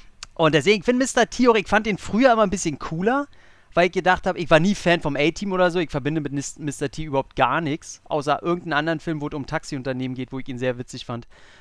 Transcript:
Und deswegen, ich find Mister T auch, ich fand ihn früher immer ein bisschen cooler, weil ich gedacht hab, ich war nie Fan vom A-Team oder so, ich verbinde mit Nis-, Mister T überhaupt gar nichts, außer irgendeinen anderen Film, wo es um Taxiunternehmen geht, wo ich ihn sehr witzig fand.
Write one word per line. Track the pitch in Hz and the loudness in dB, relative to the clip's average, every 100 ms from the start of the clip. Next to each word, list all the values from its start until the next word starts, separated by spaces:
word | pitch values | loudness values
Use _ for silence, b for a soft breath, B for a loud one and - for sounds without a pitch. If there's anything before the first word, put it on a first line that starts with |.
| B - - | B -20 -12
Und | - 160 156 | 0 4 4
deswegen, | 139 214 | 4 2
ich | 196 | 2
find | 247 | 0
Mister | 262 - 220 | 2 2 2
T | - 247 | 4 4
auch, | 220 | 4
ich | - | 2
fand | 208 220 | 2 2
ihn | 185 | -2
früher | - 208 262 | -2 4 4
immer | 226 | 6
ein | 202 | 2
bisschen | 196 170 135 | 0 -4 -4
cooler, | - 160 196 269 285 b b b b | -6 -2 0 0 -2 b b b b
weil | - 180 | 0 2
ich | |
gedacht | 185 170 185 190 | 2 2 2 0
hab, | 175 | -4
ich | 156 | 4
war | 160 | 4
nie | 185 202 | 4 2
Fan | 175 170 | 2 2
vom | 160 139 | 0 0
A-Team | 151 - 202 | 0 0 -2
oder | 185 180 | 2 2
so, | 170 | 2
ich | 156 | -2
verbinde | 147 135 160 | -2 -2 -2
mit | 143 | -4
Nis-, | 143 - - | -6 -8 -8
Mister | 147 - 143 | -8 -6 -6
T | - | -6
überhaupt | 160 135 - - | -4 -4 -4 0
gar | 123 147 | 0 2
nichts, | 156 156 - - - | -2 -6 -10 -20 -6
außer | 151 143 143 | -4 0 -2
irgendeinen | 170 180 175 | -2 -4 -2
anderen | 147 160 160 | -2 0 -2
Film, | - 156 | -4 -6
wo | 143 | -6
es | |
um | 151 127 | -8 -6
Taxiunternehmen | 156 - 139 127 127 131 127 | -8 -6 -8 -6 -6 -6 -6
geht, | 127 | -8
wo | 135 | -8
ich | 131 | -8
ihn | 123 | -4
sehr | 127 123 | -4 -4
witzig | 120 123 - | -8 -12 -10
fand. | 117 117 b b b | -10 -12 b b b